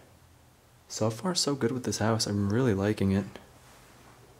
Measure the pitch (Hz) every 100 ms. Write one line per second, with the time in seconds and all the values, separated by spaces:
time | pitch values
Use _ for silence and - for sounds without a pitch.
0 | - - - - - _ _ - - -
1 | 110 113 185 175 147 143 117 127 113 -
2 | 107 113 110 101 101 113 131 95 104 107
3 | 98 98 - - - - - - - -
4 | - - - -